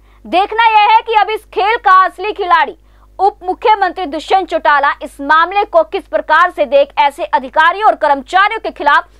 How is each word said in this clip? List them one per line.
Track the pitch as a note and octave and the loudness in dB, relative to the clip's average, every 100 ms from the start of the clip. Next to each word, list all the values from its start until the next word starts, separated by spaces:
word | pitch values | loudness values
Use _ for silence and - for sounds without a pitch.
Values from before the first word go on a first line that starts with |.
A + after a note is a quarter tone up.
| _ _ | _ _
देखना | G#3+ E4 G4+ G#4+ A4+ | -4 -2 -2 0 2
यह | G#4+ G#4 | 2 4
है | A4 | 2
कि | A4+ | 2
अब | A4 G4 | -2 0
इस | A4 | -4
खेल | - - G4 A4+ | -8 -4 -2 -2
का | G4+ F#4 | 2 4
असली | F#4 - G#4 | 2 -2 -8
खिलाड़ी | G4 F4+ D#4+ C#4 - _ _ _ - | -6 0 0 0 -6 _ _ _ -4
उप | G4 G#4 | -2 -2
मुख्यमंत्री | F4+ E4+ G#4 G#4+ F#4 F4+ F4+ | -8 -4 0 0 0 -4 -8
दुष्यंत | D#4 - F#4+ F4 | -8 -2 -2 -2
चौटाला | D#4+ D#4+ C#4+ C#4 D#4+ | -2 0 2 0 -4
इस | D4 - | -10 -12
मामले | C#4 D#4 E4+ G4+ | 0 0 0 -2
को | G#4+ E4 | 0 0
किस | D#4+ F#4+ - | 0 -6 -6
प्रकार | D4+ D4+ D#4 F4+ | -8 0 2 2
से | F4 C#4+ | 0 0
देख | C#4 C#4+ - | 0 0 0
ऐसे | C#4+ C#4 | -2 -2
अधिकारियों | E4 D4 B3+ D4+ E4 G4 G#4+ | -4 -4 -2 0 0 2 0
और | E4+ | 0
कर्मचारियों | D4+ C#4 C4 F4+ G4+ A4 | 0 -2 0 0 0 -2
के | E4 | -8
खिलाफ | - C#4+ D#4 - _ | -4 0 0 -2 _